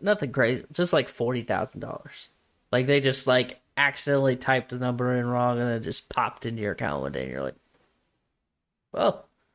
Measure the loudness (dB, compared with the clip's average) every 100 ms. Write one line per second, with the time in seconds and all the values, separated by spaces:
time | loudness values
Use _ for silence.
0 | 0 0 0 2 2 0 -4 -2 2 2
1 | 0 -2 -2 -2 -2 -2 -4 -8 -10 -10
2 | -14 -20 -20 _ _ _ _ 0 4 4
3 | 4 2 4 2 2 -6 _ 0 0 0
4 | 0 2 4 2 2 0 0 -4 -2 0
5 | 0 0 0 2 2 2 0 -2 -4 -8
6 | -10 -8 -8 -6 -8 -4 -4 -4 -4 -4
7 | -4 -6 -6 -6 -8 -10 _ _ _ _
8 | _ _ _ _ _ _ _ _ _ 0
9 | 0 0 -6 _ _